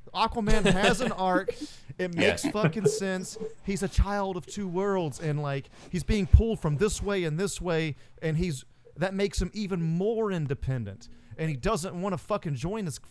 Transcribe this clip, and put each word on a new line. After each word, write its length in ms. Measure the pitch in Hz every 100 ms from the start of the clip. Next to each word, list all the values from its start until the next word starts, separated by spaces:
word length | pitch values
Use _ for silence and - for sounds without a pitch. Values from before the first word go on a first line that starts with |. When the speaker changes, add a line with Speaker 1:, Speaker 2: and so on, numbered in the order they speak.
| -
Speaker 1:
Aquaman 520 | 180 220 240 208 214 208
has 340 | 185 202 190
an 120 | 247
Speaker 2:
<laughs> 20 |
Speaker 1:
arc. 420 | 180 185 180 - - 302 - - -
It 160 | 180
makes 300 | 170 - -
Speaker 2:
Yeah. 80 | -
Speaker 1:
fucking 360 | 208 - 220 202
sense. 500 | - 190 185 196 - 440 - -
He's 160 | 196
a 40 | 196
child 480 | - 196 202 190 180
of 100 | -
two 220 | 202 190
worlds, 500 | 175 202 190 160 -
and, 200 | 160 147
like, 280 | 143 139 - - -
he's 140 | 175
being 240 | - 214 185
pulled 320 | - 226 202
from 160 | 160 143
this 260 | 208 -
way 220 | 202 196
and 160 | 170 151
this 220 | 196 -
way, 340 | 175 165 156 139 - -
and 140 | 160 156
he's, 300 | 180 135 - - - -
that 160 | 185
makes 280 | 190 202 -
him 80 | 180
even 280 | 208 196 185
more 480 | 160 170 202 226 214
independent. 800 | 180 139 143 131 131 101 98 - - - -
And 120 | 160
he 60 | 135
doesn't 440 | 180 214 175 175
wanna 180 | 196 185
fucking 340 | - 202 170 131
join 300 | 160 220 180
his 140 | - -